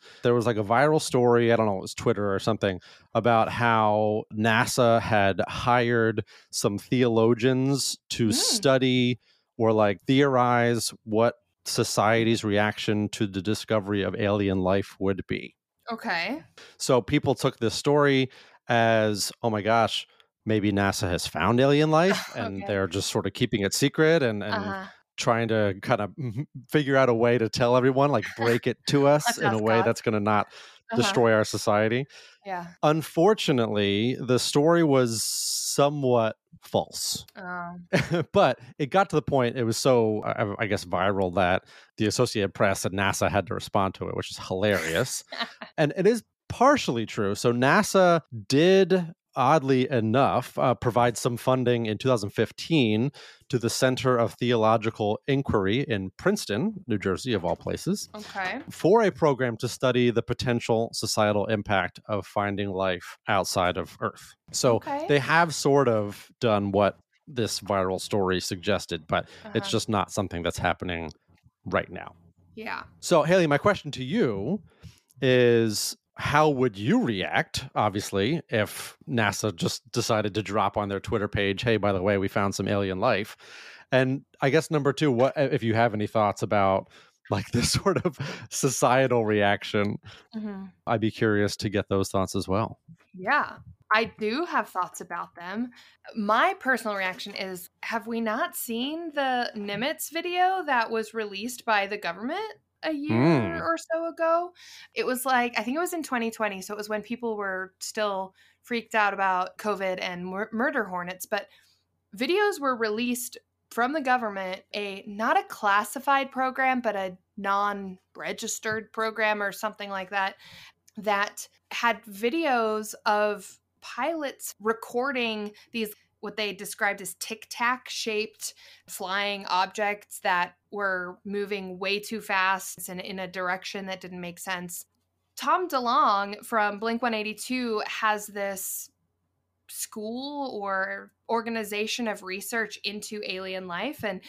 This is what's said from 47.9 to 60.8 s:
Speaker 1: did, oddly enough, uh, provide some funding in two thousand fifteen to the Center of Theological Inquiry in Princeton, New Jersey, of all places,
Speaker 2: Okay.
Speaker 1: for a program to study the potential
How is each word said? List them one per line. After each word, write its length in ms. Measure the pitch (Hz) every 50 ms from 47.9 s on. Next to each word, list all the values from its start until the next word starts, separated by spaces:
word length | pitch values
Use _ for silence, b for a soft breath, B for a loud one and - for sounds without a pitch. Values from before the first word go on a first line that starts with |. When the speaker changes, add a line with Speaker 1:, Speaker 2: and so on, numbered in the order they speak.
| - 196 185 175 170 165 - _ - 113 101 -
Speaker 1:
did, 640 | 135 139 160 180 190 190 196 170 185 185 175 160 170 _ _ _ _
oddly 540 | 139 127 131 156 160 135 135 135 127 127 -
enough, 720 | 139 120 107 110 110 135 139 104 85 117 131 - - -
uh, 160 | 143 135 120
provide 420 | - - 127 104 123 120 123 117
some 220 | - - 131 120 113
funding 480 | - - 127 127 127 123 123 117 117
in 100 | 110 107
two 120 | 101 - 131
thousand 220 | 127 113 98 101
fifteen 800 | - - 113 - - - - - 165 156 127 110 107 107 120 143 B B B B B B B _
to 100 | - 123
the 120 | 117 113
Center 480 | - - - 131 131 120 117 131 127 117
of 160 | 117 120 -
Theological 840 | - 127 120 123 113 110 110 110 113 107 113 - - 110 104 107 - -
Inquiry 540 | - 139 135 139 - - 110 95 95 107 131
in 300 | 143 - 117 98 95 92 - -
Princeton, 680 | - 180 214 202 - - 104 107 156 220 220 180 -
New 120 | - 110 101
Jersey, 340 | - 98 90 82 - 131 117
of 140 | 98 85
all 100 | 87 85
places, 540 | - - 92 92 - - 156 190 208 - - -
Speaker 2:
Okay. 460 | 214 208 - - 202 190 185 202 262 311 -
Speaker 1:
for 340 | - - - 160 202 233 226
a 80 | 190
program 460 | - - 170 151 139 127 131 123 117 -
to 100 | - 123
study 420 | - - - 127 123 127 123 120
the 120 | 110 113 -
potential 680 | - 120 - - 127 120 117 - - 117 113